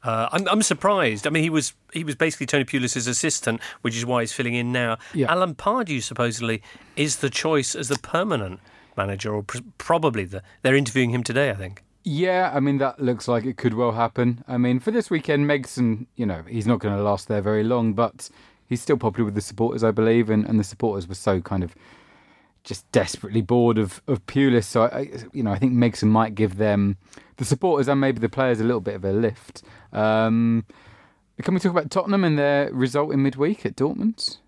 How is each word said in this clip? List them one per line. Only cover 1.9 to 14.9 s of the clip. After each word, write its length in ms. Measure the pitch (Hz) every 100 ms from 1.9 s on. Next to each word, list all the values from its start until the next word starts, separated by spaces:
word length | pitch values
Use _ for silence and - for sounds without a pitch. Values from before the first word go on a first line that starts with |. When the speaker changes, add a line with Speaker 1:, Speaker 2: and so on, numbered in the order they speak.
Speaker 1:
he 120 | -
was 120 | 160 139
basically 300 | 165 - 131
Tony 180 | 147
Pulis's 440 | 131 139 123 131 120
assistant, 520 | 120 156 - - 113 - -
which 160 | 123 117
is 80 | 120
why 160 | 123
he's 100 | 117
filling 220 | - 123
in 180 | 120 120
now. 260 | 123 120 113 -
Speaker 2:
Yeah. 160 | 165 131
Speaker 1:
Alan 240 | 170 185 151
Pardew 460 | - 240 214 139
supposedly 600 | - 120 120 113 117 113 - - - -
is 220 | 147 -
the 120 | 139
choice 460 | - 156 156 131 -
as 140 | 123
the 80 | 135
permanent 600 | - 165 202 151 98 92 _ - - -
manager, 380 | 98 98 110
or 100 | 107
pr-, 140 | 104 120 226 -
probably 440 | - 170 160 110
the, 200 | 92 95 - _
they're 140 | 131 135
interviewing 340 | 135 131 123
him 140 | 123
today, 260 | 120 123 143
I 60 | 101
think. 280 | 92 101 _ _
Speaker 2:
Yeah, 480 | - 147 180 180 185
I 80 | 135
mean, 160 | 139 139
that 240 | 135 -
looks 260 | 135 120 -
like 160 | 120
it 140 | 117 -
could 160 | 123
well 180 | 110 120
happen. 520 | 113 117 - 123 120 -
I 100 | 127
mean, 220 | 123 123
for 120 | 123